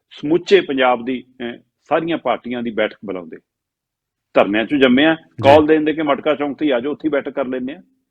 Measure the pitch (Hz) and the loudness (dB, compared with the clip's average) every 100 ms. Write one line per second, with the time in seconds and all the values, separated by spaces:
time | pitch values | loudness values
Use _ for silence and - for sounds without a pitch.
0 | _ - 147 175 175 190 - 135 127 120 | _ -12 -4 -2 2 2 2 0 2 0
1 | 120 123 - - 120 - _ _ - 160 | -4 -8 -10 -14 -12 -12 _ _ -4 -4
2 | 165 151 127 104 120 123 117 104 107 - | -2 -6 -4 -6 -6 -8 -8 -4 -4 -4
3 | 98 92 82 80 _ _ _ _ _ _ | -12 -12 -12 -20 _ _ _ _ _ _
4 | _ _ _ 143 98 107 113 147 131 127 | _ _ _ 0 2 0 -2 2 4 4
5 | 156 156 _ - 139 151 151 156 151 151 | 2 0 _ 0 6 6 6 2 2 -4
6 | 151 135 156 139 147 123 151 120 139 147 | -2 -2 -2 -2 -4 -4 -2 -2 -4 -6
7 | 156 143 135 139 127 127 127 170 _ _ | -4 -4 -4 -8 -6 -6 -8 -12 _ _
8 | _ | _